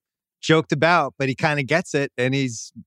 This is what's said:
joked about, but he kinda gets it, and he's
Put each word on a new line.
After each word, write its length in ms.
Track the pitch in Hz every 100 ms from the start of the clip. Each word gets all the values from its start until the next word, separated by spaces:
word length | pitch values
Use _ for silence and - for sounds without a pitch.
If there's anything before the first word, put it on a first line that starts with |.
| _ _ _ _
joked 300 | - 160 156
about, 420 | 156 160 175 139 -
but 100 | 135
he 60 | 127
kinda 260 | 156 147
gets 300 | 131 160 185
it, 180 | 143 139 -
and 160 | 123
he's 400 | 139 131 113 - -